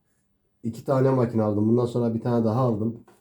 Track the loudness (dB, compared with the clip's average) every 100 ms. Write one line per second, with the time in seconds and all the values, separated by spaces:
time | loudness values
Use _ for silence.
0 | _ _ _ _ _ _ -10 -10 -2 0
1 | 2 2 0 0 0 0 2 2 2 0
2 | -2 -2 -2 0 0 0 0 0 -4 -6
3 | -16 _